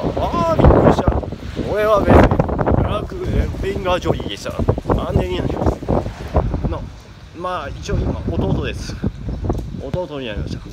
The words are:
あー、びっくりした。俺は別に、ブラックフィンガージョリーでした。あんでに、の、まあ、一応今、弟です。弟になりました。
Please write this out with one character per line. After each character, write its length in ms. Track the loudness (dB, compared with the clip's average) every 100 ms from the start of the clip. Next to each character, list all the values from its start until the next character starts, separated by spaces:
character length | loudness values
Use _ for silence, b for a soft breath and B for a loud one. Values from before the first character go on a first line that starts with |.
| -2 0
あ 380 | 0 2 2 4
ー、 40 |
び 20 | 6
っ 160 | 6
く 60 | 6
り 60 |
し 80 | 6
た。 120 | 4 2 -2 -8 -8 -6 -2
俺 140 | 2 4
は 160 | 4
別 140 | 4 4
に、 60 | 4 4 0 2 2 2
ブ 60 |
ラ 180 | 2 -2
ッ 40 | -4
ク 100 | -6
フ 80 |
ィ 560 | -2 0 0 -2 -2 -2
ン 40 |
ガ 140 | 0 0
ー 20 |
ジ 100 | 0
ョ 40 |
リ 60 | -4
ー 100 | -6
で 80 | -6
し 60 |
た。 100 | -8 -4 -2 -2 0 0 2
あ 40 |
ん 60 | 0
で 100 | 2
に、 120 | 0 -2 0 0 0 -2 -2 -2 -8 -2 0 0 -2 -2
の、 120 | -4 -6 -12 -18 -20 -18 -10
ま 260 | -6 -6
あ、 60 | -6
一 220 | -8 -2
応 40 | 0
今、 260 | 0 -2 -2
弟 340 | 0 2 2 0
で 80 |
す。 220 | -4 -6 -4 -4 -4 -6 -4 0 -2 -2 -8
弟 380 | -4 -4 -4 -4
に 80 | -4
な 60 |
り 60 | -4
ま 80 | -4
し 100 | -6
た。 40 | -10